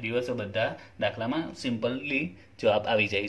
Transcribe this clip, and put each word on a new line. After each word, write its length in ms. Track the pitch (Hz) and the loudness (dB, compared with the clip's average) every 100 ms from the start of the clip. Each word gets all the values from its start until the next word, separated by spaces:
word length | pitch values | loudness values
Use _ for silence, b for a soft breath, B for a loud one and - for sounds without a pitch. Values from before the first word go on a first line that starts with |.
| 113 | -2
દિવસો 260 | 120 123 117 | 0 0 -2
બધા 280 | 101 107 123 - B - | -2 0 0 -2 B -2
દાખલામાં 440 | 104 110 113 151 170 - | -2 0 -2 -2 -4 -4
સિમ્પલી 640 | 135 117 120 131 143 135 175 B B - | -4 0 0 -2 -2 -2 -2 B B 0
જવાબ 240 | 117 104 - | 4 4 4
આવી 240 | 113 101 | 2 4
જાય 140 | 98 | 0